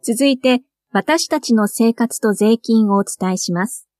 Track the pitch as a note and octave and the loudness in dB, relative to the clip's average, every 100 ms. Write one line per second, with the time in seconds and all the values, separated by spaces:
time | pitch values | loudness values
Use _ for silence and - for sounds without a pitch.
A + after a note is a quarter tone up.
0 | - A3+ C#4 C4 B3+ B3 _ _ _ G3+ | -6 0 0 2 0 0 _ _ _ -4
1 | - D#4+ - D4+ - A3+ G#3 - A3+ A#3 | 0 -2 0 -4 0 0 0 0 0 0
2 | A#3+ - A3 G3 G#3 A3+ - A3+ G#3+ G3 | -4 -2 -2 0 2 2 2 2 2 2
3 | G3 - F#3 F#3 - F3 G#3 - _ | -2 -4 -4 -4 -4 -4 -4 -8 _